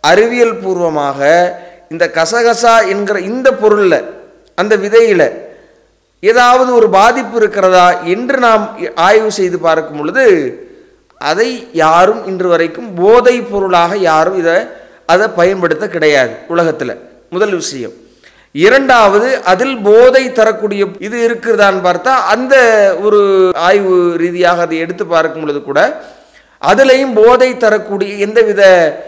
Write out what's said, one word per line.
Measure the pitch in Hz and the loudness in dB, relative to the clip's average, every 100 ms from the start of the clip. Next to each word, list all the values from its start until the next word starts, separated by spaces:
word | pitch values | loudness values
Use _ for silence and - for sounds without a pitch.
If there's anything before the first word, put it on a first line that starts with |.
அறிவியல் | 151 180 233 240 233 190 | 2 2 2 0 0 -2
பூர்வமாக | 190 180 170 151 143 139 143 170 180 175 - - _ | -6 -4 -2 -2 -4 -2 2 2 0 -4 -18 -20 _
இந்த | 165 170 | -4 -4
கசகசா | 165 165 233 233 220 233 226 196 | -2 -2 0 0 2 2 2 2
என்கிற | 196 202 202 | -4 -4 -4
இந்த | 185 247 262 | -6 -4 -4
பொருள்ல, | 226 214 208 190 151 - - - _ _ - | -2 0 2 2 0 -4 -16 -20 _ _ -8
அந்த | 202 214 | -2 -2
விதையில | 202 226 226 185 135 - - - _ _ _ _ _ _ | 2 2 2 2 -2 -4 -18 -20 _ _ _ _ _ _
ஏதாவது | 190 233 247 254 254 247 | 0 2 4 2 2 2
ஒரு | 214 | 2
பாதிப்பு | 190 220 247 214 233 | 4 2 0 -4 -2
இருக்கிறதா | 214 202 185 185 180 175 | -2 0 2 4 4 2
என்று | 165 190 247 269 | -4 -4 -2 0
நாம் | 240 220 208 - 170 - | 2 0 -2 -10 -10 -2
ஆய்வு | 180 214 220 | 2 2 0
செய்து | 208 185 175 | -4 -4 -2
பார்க்கும் | 165 160 156 147 | -2 -2 -4 -8
பொழுது, | 151 233 254 175 131 - - - _ _ _ _ | -4 0 2 2 -2 -10 -20 -20 _ _ _ _
அதை | 139 170 247 247 - | -6 -2 -4 -6 -10
யாரும் | 160 156 170 190 220 196 | -2 2 4 2 0 -6
இன்று | 185 180 | -6 -2
வரைக்கும் | 170 165 160 233 | 0 -2 -6 -12
போதைப் | 180 190 240 247 247 208 | -2 2 4 4 0 -4
பொருளாக | 202 190 175 170 202 | -6 -2 0 0 0
யாரும் | 180 156 165 190 | 0 2 0 -2
இதை, | 165 175 - - - _ - | -2 -2 -4 -16 -20 _ -2
அதை | 180 214 | 0 0
பயன்படுத்த | 175 175 190 170 170 156 | 0 -2 0 -2 -2 -6
கிடையாது | 170 156 143 123 - - | -2 0 2 0 -6 -6
உலகத்துல. | 170 165 151 127 - - _ _ | -2 -2 -4 -8 -10 -16 _ _
முதல் | 175 208 | -4 -2
விஷயம். | 180 - 135 113 - _ _ _ _ _ | -4 -8 -10 -14 -16 _ _ _ _ _
இரண்டாவது, | 139 185 262 269 240 208 202 247 262 | 0 2 2 4 4 4 2 0 -2
அதில் | 180 185 262 254 | 0 0 -2 -2
போதை | 202 220 254 262 254 | 2 6 6 4 0
தரக்கூடிய | 226 220 214 208 202 190 - | 0 0 0 -6 -4 -6 -6
இது | 202 240 233 | -10 -4 -2
இருக்கிறதான்னு | 226 226 208 202 190 | -2 -4 2 2 2
பார்த்தா, | 180 175 254 | -2 -2 0
அந்த | 262 180 214 254 269 240 220 196 170 | -2 0 -2 2 2 4 4 2 0
ஒரு | 208 208 202 190 185 175 | 0 2 2 2 2 0
ஆய்வு | 175 202 190 185 175 170 | 0 0 0 0 0 -2
ரீதியாக | 170 175 175 175 | -4 -2 0 0
அதை | 170 160 | -2 -4
எடுத்து | 165 175 180 | -6 -8 -2
பார்க்கும் | 170 160 160 | -2 -2 -6
பொழுது | 156 143 | -6 -6
கூட, | 143 143 214 311 - - _ _ _ _ 151 | -4 -2 -2 -4 -16 -20 _ _ _ _ -2
அதிலையும் | 208 269 262 269 214 220 | 2 4 4 2 4 4
போதை | 240 254 247 | 4 2 0
தரக்கூடிய | 226 208 180 196 202 202 | 0 0 -4 -6 -6 -4
எந்தவித | 202 220 220 202 196 185 160 139 | -2 0 0 4 4 4 2 -4